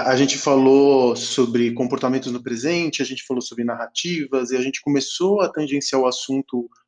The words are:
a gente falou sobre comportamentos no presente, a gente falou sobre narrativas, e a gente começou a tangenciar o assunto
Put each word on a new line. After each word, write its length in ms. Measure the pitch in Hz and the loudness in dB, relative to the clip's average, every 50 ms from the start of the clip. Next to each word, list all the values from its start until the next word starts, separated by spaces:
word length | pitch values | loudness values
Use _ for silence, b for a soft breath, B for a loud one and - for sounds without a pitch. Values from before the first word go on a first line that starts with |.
| 139 | 4
a 100 | 127 127 | 2 2
gente 220 | 127 139 135 - - | 2 2 2 0 0
falou 800 | - 151 139 135 131 131 135 139 139 139 139 135 127 123 117 117 | 0 2 4 4 6 6 8 8 8 6 6 6 4 2 2 0
sobre 560 | - - - - 123 120 117 120 120 117 117 | -4 -4 0 0 0 2 2 0 0 0 0
comportamentos 580 | 123 131 123 135 131 - 127 127 131 131 131 | -2 -4 -4 -4 -2 -2 0 -2 -2 -2 -4
no 100 | 120 123 | -8 -8
presente, 600 | 120 120 120 113 123 151 175 170 170 156 143 - | -8 -8 -8 -6 -4 -2 -2 -2 -2 -2 -4 -4
a 40 | 139 | -6
gente 200 | 120 135 123 - | -6 -8 -10 -8
falou 160 | - 131 123 | -6 -6 -6
sobre 240 | 120 - 120 117 117 | -6 -6 -6 -6 -4
narrativas, 840 | 120 117 117 117 113 - - - 170 175 165 147 131 135 131 127 120 | -4 -4 -6 -8 -10 -8 -8 -6 -4 -4 -6 -4 -2 -2 -2 -2 0
e 40 | 131 | -2
a 60 | 127 | -2
gente 180 | 123 135 135 - | -2 -2 -6 -6
começou 640 | - 147 143 139 135 - - - 175 190 202 208 | -4 -2 -2 0 -2 -4 -4 -2 0 0 2 2
a 80 | 185 170 | 0 -2
tangenciar 500 | - 156 151 139 139 143 143 - - 135 | -2 -4 -4 -4 -4 -4 -4 -2 0 2
o 80 | 131 127 | 2 0
assunto 640 | 123 - - - 135 135 135 _ - 123 120 117 b b b | 0 -4 -6 -4 -4 -4 -4 _ -6 -6 -6 -8 b b b